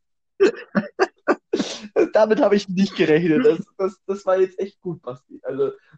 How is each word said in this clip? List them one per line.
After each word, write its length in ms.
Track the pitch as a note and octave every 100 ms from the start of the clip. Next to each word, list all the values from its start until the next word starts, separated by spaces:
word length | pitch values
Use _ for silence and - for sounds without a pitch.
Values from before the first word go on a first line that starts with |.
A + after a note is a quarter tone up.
| _ _ _ -
<laughs> 1700 | G4 - - - G3+ - - _ - - _ - - - G#3+ - -
Damit 280 | G#3 A3 A3
habe 140 | G#3 G3+
ich 120 | -
nicht 260 | F3+ G3 -
gerechnet. 480 | D#3+ D#3 E3+ D3+
Das, 160 | C#3+ E3 - -
das, 180 | F#3+ - -
das 200 | G3 F#3+
war 120 | F#3
jetzt 200 | F#3 -
echt 220 | G3 -
gut, 180 | F#3 D#3
Basti. 380 | B2 B2+ _ -
Also 300 | - C3+ C3+ - _